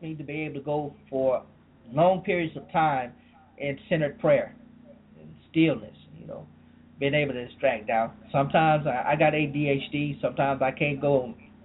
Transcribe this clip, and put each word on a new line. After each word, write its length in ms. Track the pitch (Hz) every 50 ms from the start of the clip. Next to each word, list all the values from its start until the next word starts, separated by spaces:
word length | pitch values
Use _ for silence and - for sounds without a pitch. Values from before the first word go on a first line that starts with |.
me 140 | 175 160 160
to 80 | 151 147
be 200 | 135 147 156 156
able 120 | 151 139
to 60 | 139
go 340 | 135 147 147 151 147 143 143 - - -
for 340 | 135 135 131 131 127 117 - - - _ _ _ _ _ - -
long 300 | 117 143 165 180 190 185
periods 340 | 185 208 185 175 170 160 -
of 140 | - - -
time 420 | - 170 160 156 143 135 127 120 - - - - - - - _ _ -
in 200 | 139 143 139 139 - -
centered 300 | 180 160 151 143 - -
prayer, 360 | - 160 143 131 104 - - - - - - - - - - - - - - -
in 100 | 78 - - - - -
stillness. 460 | - 160 160 160 135 110 104 - - - - - - -
You 80 | - -
know, 200 | - - - - - - - - - - - - - -
being 140 | 135 139 135
able 200 | 151 147 123 123
to 140 | 123 120 120
distract. 400 | - - - 135 123 110 104 -
Now, 260 | 117 113 113 117 - - - -
sometimes 540 | - 143 139 143 - 175 156 160 156 151 143 147
I, 260 | 123 123 - - 147
I 20 |
got 180 | 151 160 151 151
A 120 | 151 156 143
D 220 | 139 147 151 143
H 220 | 139 139 139 -
D. 260 | - 147 147 147 139 -
Sometimes 400 | - 127 - - 143 139 139 135
I 100 | 135 131
can't 300 | 135 - 151 147 143 135
go 320 | 143 143 143 135 123 120 113 - - - - - -